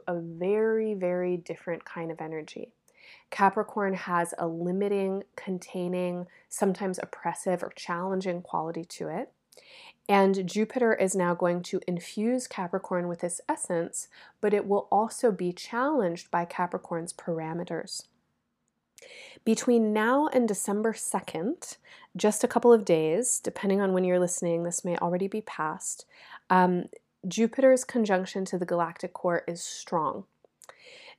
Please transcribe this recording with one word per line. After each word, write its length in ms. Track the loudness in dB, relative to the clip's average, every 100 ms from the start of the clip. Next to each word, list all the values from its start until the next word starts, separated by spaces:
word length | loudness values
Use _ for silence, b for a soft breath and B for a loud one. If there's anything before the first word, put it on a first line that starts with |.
| -4
a 120 | -6
very, 720 | -6 -4 0 2 2 2 0
very 440 | 0 0 0 0 -2
different 460 | -4 -10 -6 -8
kind 280 | -8 -8 -8
of 100 | -8
energy. 500 | -8 -8 -10 -12 -14 _ _ B B B B
Capricorn 640 | 4 4 4 -2 -2 -2 -2
has 380 | 0 0 0 -2
a 100 | -4
limiting, 760 | -2 -2 0 2 2 0 -2 -6 -12
containing, 920 | -6 -6 -6 -6 -2 -2 -2 -4 -8 b b
sometimes 500 | 0 2 2 -2 -4
oppressive 600 | -8 -6 -6 -4 -2 -2
or 100 | -4 -8
challenging 680 | -6 -4 -2 -2 -2 -6
quality 440 | -4 -4 -4 -6 -10
to 240 | -10 -8
it. 220 | -6 -8 _ _ B B B B B 4
And 400 | 6 6 4 0
Jupiter 460 | 0 0 2 2
is 220 | 4 2 2
now 180 | 0
going 300 | 2 0 0
to 180 | -4 -6 -4
infuse 600 | -6 -6 -4 0 -2 -4
Capricorn 600 | -8 -4 -4 -2 -4 -2
with 160 | -4
its 180 | -6 -4 -4
essence, 580 | -4 -2 -2 -2 -6 -12 B B B
but 140 | 2
it 140 | 2 2
will 200 | 0 2
also 400 | 2 2 2 2
be 200 | 2 -2
challenged 800 | -4 -6 -2 0 2 0 -2 -2
by 160 | -2 -2
Capricorn's 680 | -2 -4 -4 -6 -6 -6
parameters. 920 | -8 -6 -4 -4 -6 -6 -8 -8 -12 -14 _ _ _ _ _ _ _ _ -20 B B B B
Between 500 | 0 0 4 4 4
now 340 | 2 4 4 2
and 200 | 2 2
December 460 | 0 -2 -2 -2
second, 840 | -4 -4 -6 -4 -4 -4 -6 -10 -18 B B B 0
just 280 | 2 2
a 40 | 0
couple 240 | 4 8
of 140 | 8 6
days, 540 | 2 4 2 0 -2
depending 420 | -4 -4 0 2
on 120 | 2
when 100 | 2
you're 160 | 2 2
listening, 440 | 2 0 -2 -2
this 220 | -2 -4 -4
may 100 | -2
already 300 | 0 0 -2
be 140 | -4
past, 640 | -8 -6 -6 -6 -8 -10 -14 B B B 4
um, 340 | 6 6 4 -2 -12 _ _ -4
Jupiter's 560 | 0 2 6 6 6
conjunction 600 | 4 0 2 2 0 -4 -2
to 120 | -2
the 80 | 0
galactic 480 | 0 -2 -4 -12
core 300 | -4 0 0 -2
is 160 | -8
strong. 600 | -10 -12 -4 -2 0 -4 -10 _ _ _ -20 B B B B